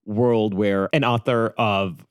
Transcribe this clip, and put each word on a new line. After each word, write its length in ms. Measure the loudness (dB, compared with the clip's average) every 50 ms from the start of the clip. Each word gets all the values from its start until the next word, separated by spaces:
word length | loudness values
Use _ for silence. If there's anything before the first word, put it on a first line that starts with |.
| _
world 500 | -6 -2 0 2 2 2 2 0 0 0
where 340 | 0 0 0 2 0 0 0 0
an 120 | 0 2
author 500 | 2 0 0 0 0 0 0 0 -2 -2 -2
of 460 | -2 0 0 0 -2 -2 -6 -10 -14 _